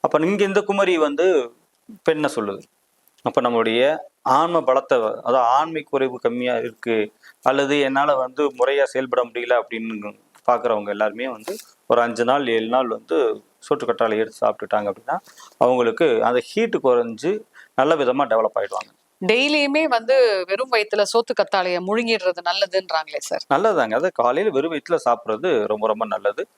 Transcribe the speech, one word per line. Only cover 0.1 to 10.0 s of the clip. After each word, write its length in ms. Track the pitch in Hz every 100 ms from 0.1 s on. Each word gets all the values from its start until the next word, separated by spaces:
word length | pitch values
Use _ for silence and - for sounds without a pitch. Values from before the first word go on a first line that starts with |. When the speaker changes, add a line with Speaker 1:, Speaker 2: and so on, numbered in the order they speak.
| 151 160
Speaker 1:
இங்க 180 | 202
இந்த 180 | 202 190
குமரி 340 | 202 196 196 170
வந்து 280 | 151 143 180 165 120 _ _ _ _ 107
பெண்ணை 260 | - 156 147
சொல்லுது. 280 | - 104 95 - _ _ _ _ _ 123
அப்ப 160 | 139
நம்மளுடைய 400 | 123 120 113 113 131 156 - _ -
ஆன்ம 280 | 135 170 170
பலத்தை, 360 | 127 131 131 127 110 113
அதாவது 180 | - 127 120
ஆண்மை 320 | 135 160 160
குறைவு 360 | 143 139 131 123
கம்மியா 360 | 120 120 123 120
இருக்கு, 380 | 120 113 - 113 104 _ - _
அல்லது 320 | 127 139 139 147
என்னால 360 | 135 135 147 135
வந்து 280 | 127 131 147
முறையா 340 | 127 127 143
செயல்பட 380 | 135 143 131 123
முடியல 300 | 120 117 120 123
அப்படின்னு 560 | 113 117 113 110